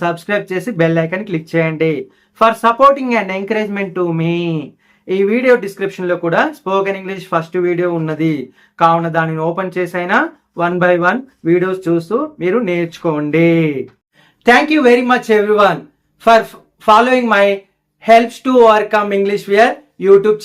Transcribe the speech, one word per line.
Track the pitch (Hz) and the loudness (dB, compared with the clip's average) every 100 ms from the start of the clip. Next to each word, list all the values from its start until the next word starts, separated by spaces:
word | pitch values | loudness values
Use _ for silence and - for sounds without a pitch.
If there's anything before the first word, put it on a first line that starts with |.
సబ్స్క్రైబ్ | 170 165 - 202 196 | -4 -6 -4 -6 -4
చేసి | 185 185 185 | -6 -4 -2
బెల్ | 165 165 | 0 0
ఐకాన్ | 165 185 214 | -2 -6 -6
క్లిక్ | 165 160 | -8 -4
చేయండి. | 165 160 156 160 143 - _ _ - | -2 -2 -2 -2 -4 -8 _ _ 0
For | 226 220 | 0 2
supporting | 233 233 269 277 254 233 | -2 4 4 2 -2 -2
and | 190 190 | -2 -6
encouragement | 196 214 214 202 196 170 | -4 -4 -4 -6 -6 -4
to | 175 165 | -4 -2
me. | 165 170 170 160 147 - _ _ - | -2 -2 -2 -4 -8 -16 _ _ -6
ఈ | 190 196 | -2 0
వీడియో | 233 254 240 | 0 2 0
డిస్క్రిప్షన్లో | 190 - 196 190 180 175 | -2 -8 -8 -6 -4 -4
కూడా | 170 180 294 302 | -2 -2 -2 -4
స్పోకెన్ | 185 190 196 196 | -4 -2 -2 -6
ఇంగ్లీష్ | 190 190 165 | -8 -12 -6
ఫస్ట్ | 165 160 185 175 | -6 -4 -4 -2
వీడియో | 170 180 170 | -2 -2 -4
ఉన్నది. | 160 151 160 147 - _ _ - | -4 -4 -4 -4 -8 _ _ 0
కావున | 165 170 170 165 | 2 2 -2 -2
దానిని | 160 160 160 | -2 -4 -4
ఓపెన్ | 165 185 180 | -4 -6 -6
చేసైనా | 175 180 175 220 320 - _ - | -6 -6 -2 -2 -2 -10 _ -4
one | 170 180 | -4 0
by | 180 175 180 | 2 2 2
one | 226 - _ 160 | -2 -6 _ 0
వీడియోస్ | 175 185 185 165 | 0 0 -4 -2
చూస్తూ | 170 165 226 302 - | -4 -2 -4 -6 -6
మీరు | 175 220 202 | -2 -2 -2
నేర్చుకోండి. | 175 165 - 170 151 147 156 170 165 156 135 - _ _ _ _ _ - | -4 -6 -6 -4 -4 -2 2 2 2 0 -4 -10 _ _ _ _ _ 2
Thank | 247 302 302 | 2 2 2
you | 247 | 4
very | 247 247 | 4 2
much | 247 - 208 | 0 0 0
everyone | 208 208 196 160 - _ _ _ 226 | 2 2 2 0 -10 _ _ _ 2
for | 226 - | 4 2
f-, | - _ _ - | -12 _ _ 2
following | 214 247 254 233 202 | 4 4 0 2 2
my | 202 196 - _ _ _ - | 2 0 -8 _ _ _ 4
Helps | 226 240 - 262 | 4 4 -4 0
to | 254 233 | 4 6
Overcome | 214 208 214 208 202 | 4 2 -2 -2 -2
English | 196 202 - | -2 -2 0
Fear | 202 247 - _ - 185 | 2 2 0 _ -2 4
YouTube | 196 208 214 | 6 4 0